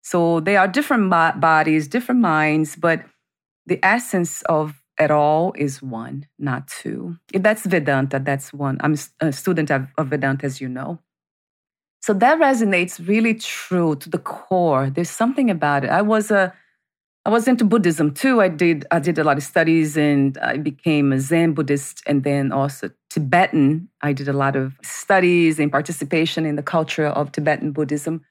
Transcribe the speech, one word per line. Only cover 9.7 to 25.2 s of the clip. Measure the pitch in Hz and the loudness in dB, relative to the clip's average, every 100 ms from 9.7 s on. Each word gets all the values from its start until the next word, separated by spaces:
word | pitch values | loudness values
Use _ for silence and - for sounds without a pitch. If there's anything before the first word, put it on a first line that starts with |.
of, | 139 135 - | -2 -2 -6
of | 143 | -4
Vedanta, | 143 135 135 139 | -2 -2 -2 -6
as | 135 | -8
you | 127 | -10
know. | 127 139 170 _ _ _ _ _ _ _ _ _ _ | -10 -10 -12 _ _ _ _ _ _ _ _ _ _
So | - | -2
that | 196 240 320 | 2 4 4
resonates | 285 254 220 180 175 - 170 | 4 2 2 0 -2 -6 -2
really | 214 226 | 0 2
true | 220 - - - 185 165 143 | -2 -6 -10 -4 0 0 -2
to | 165 | -4
the | 165 | -8
core. | - - - 185 170 135 135 | -8 -14 -2 0 2 2 0
There's | 139 175 | -2 -6
something | - 233 269 247 | -2 -2 2 0
about | 170 151 143 | 0 0 0
it. | 135 | 0
I | 175 | 0
was | 208 220 214 | 2 0 2
a, | 208 180 - _ _ _ _ _ _ - | 0 0 -4 _ _ _ _ _ _ 0
I | |
was | 226 226 | 0 2
into | 254 | 2
Buddhism | 214 233 175 156 151 | 4 4 2 2 0
too. | 143 269 240 | 0 2 4
I | 190 | 2
did, | 156 175 156 - | 2 2 0 0
I | 170 | 0
did | 147 160 | 0 0
a | |
lot | 151 139 | 2 0
of | |
studies | 143 175 160 165 156 151 | 0 0 4 2 2 2
and | 147 143 139 135 | 2 4 2 0
I | 120 123 | -4 -4
became | 151 143 165 151 139 | -6 -4 0 2 2
a | 135 | 0
Zen | 135 165 170 | 0 2 2
Buddhist | 156 139 143 - - - | 0 0 -2 -4 -10 -2
and | 143 | -2
then | 139 143 135 | 0 0 0
also | 135 139 139 - _ _ | -2 -2 -4 -12 _ _
Tibetan. | - 139 175 190 160 139 156 185 _ | -4 0 2 2 4 2 2 -6 _
I | 147 | -4
did | 135 139 | -4 -2
a | |
lot | 139 139 135 | 0 0 0
of | 131 135 | -4 -8
studies | - - - 196 | -14 -14 0 2